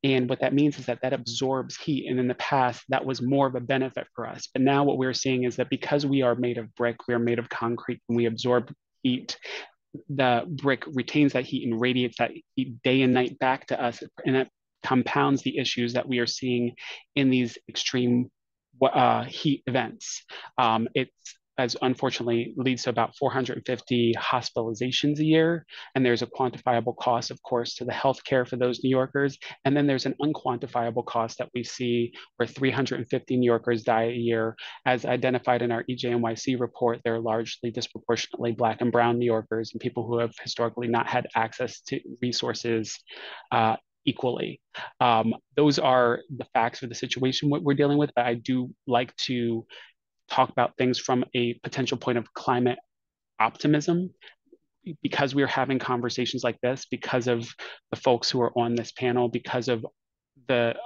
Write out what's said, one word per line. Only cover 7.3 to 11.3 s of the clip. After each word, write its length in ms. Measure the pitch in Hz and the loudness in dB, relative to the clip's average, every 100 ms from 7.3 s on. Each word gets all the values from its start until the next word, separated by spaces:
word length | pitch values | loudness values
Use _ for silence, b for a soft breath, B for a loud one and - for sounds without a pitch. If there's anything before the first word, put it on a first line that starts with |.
| 120 | 0
of 100 | 120 | -2
concrete, 520 | - 117 117 - 120 _ | -4 -4 -4 -4 -8 _
and 80 | 120 | 2
we 100 | 117 | 2
absorb 460 | 113 123 123 120 - _ _ | 0 2 2 2 -12 _ _
heat, 340 | 131 127 - - B B B B _ 147 - | 0 0 -4 -12 B B B B _ -20 -10
the 380 | 139 131 120 185 | 0 2 2 0
brick 360 | 143 139 127 - | -4 -2 -2 -2
retains 400 | 135 120 147 143 | -6 -2 4 4